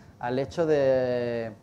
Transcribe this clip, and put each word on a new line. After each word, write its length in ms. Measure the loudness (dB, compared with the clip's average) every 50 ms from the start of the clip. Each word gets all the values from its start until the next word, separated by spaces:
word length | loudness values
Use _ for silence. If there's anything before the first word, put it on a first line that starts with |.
| -20 -20 -14 -8
al 200 | -6 -4 -2 -2
hecho 260 | -2 -2 -2 -2 0
de 840 | 2 2 4 4 4 4 2 2 0 0 -2 -2 -2 -4 -4 -6 -8 -10 -14